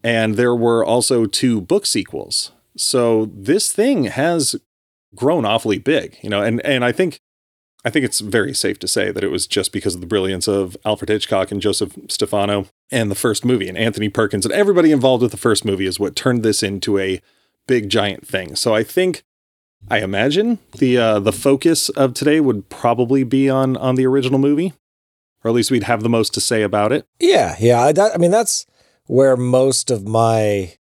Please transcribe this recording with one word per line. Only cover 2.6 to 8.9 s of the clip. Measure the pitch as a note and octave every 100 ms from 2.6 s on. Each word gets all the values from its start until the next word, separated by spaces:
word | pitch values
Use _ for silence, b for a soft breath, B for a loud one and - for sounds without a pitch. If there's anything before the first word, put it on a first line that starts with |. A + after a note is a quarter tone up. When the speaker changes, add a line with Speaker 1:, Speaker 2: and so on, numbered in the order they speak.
| _ -
Speaker 1:
So | - C3 A#2 A2 A2
this | G2+ G2 F#3+ -
thing | - B3 B3
has | A2+ B2+ D#3+ E3+ C#3 - _ _ _ _ _
grown | G2+ B2+ E3+ G#2+
awfully | A2+ A2+ G2
big, | - D3+ E2 -
you | G#2
know, | G2+
and, | G#2 A2+ -
and | C3
I | B2
think, | A#2+ F#3 - _ _ _ _ _ _ A#2+
I |
think | D3
it's | B2+ -
very | G#2+ A2+ F#2+
safe | - G2 F#2+
to |
say | F2+